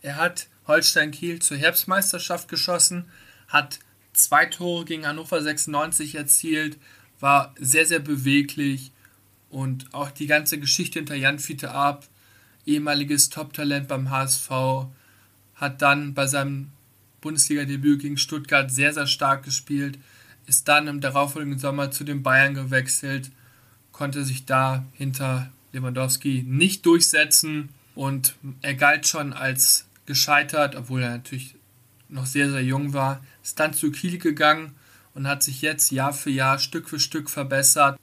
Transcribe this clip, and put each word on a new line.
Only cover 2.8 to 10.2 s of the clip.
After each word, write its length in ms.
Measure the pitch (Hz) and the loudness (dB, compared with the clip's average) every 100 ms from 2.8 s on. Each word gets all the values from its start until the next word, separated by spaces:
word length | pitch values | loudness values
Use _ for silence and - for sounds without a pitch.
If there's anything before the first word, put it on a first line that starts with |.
| - 175 175 - - _ _ | 2 0 -10 -18 -20 _ _
hat 320 | 147 143 - - _ _ | 0 0 -14 -18 _ _
zwei 340 | - - 147 170 | 0 4 4 4
Tore 380 | - 175 170 | -2 -4 -4
gegen 200 | 165 160 | -6 -6
Hannover 380 | 151 151 165 170 | -6 -6 -4 -2
sechsundneunzig 720 | 151 151 - 147 160 - 151 | -2 -4 -2 -2 -2 -4 -4
erzielt, 640 | 156 139 - 165 156 156 147 - - _ _ | -6 0 0 2 -2 -2 -8 -20 -20 _ _
war 340 | 139 143 131 - | 4 4 2 -6
sehr, 280 | 131 156 160 | 2 4 4
sehr 120 | 170 | 0
beweglich 920 | 143 143 135 143 139 - 143 135 131 _ _ _ _ _ _ | -2 -2 4 2 2 -2 -2 -4 -8 _ _ _ _ _ _
und 420 | 131 135 131 - | -6 -6 -6 -8
auch 200 | 135 139 | -10 -10
die 160 | - | -8